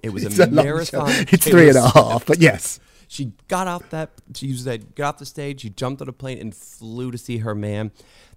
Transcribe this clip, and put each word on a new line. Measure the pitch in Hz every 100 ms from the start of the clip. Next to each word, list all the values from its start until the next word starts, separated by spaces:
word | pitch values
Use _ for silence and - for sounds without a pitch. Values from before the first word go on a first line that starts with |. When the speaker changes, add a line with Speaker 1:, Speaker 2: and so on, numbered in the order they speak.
Speaker 1:
It | 113
was | 92
Speaker 2:
It's | 101 104
Speaker 1:
a |
Speaker 2:
a | 147
long | 147 139
Speaker 1:
marathon. | 160 165 - 143
Speaker 2:
show. | - 185
It's | 180 160
Speaker 1:
Taylor | 175
Speaker 2:
three | 151
and | 131
a |
Speaker 1:
Swift. | 120 -
Speaker 2:
half, | 113 117 -
but | 165
yes. | 160 98 - - _ _ _
Speaker 1:
She | - 127 - -
got | 185 185
off | 175 -
that, | 160 156 _ - 127
she | 135 123
said, | 127 117 104 -
got | 143 -
off |
the | 139
stage, | - 143 139
she | 110
jumped | - 147 139
on | 131
a |
plane | 127 135 123
and | 107 -
flew | - - 113 117 127
to | 120
see | - 117
her | 110 104
man. | 104 104 107 - _ _ _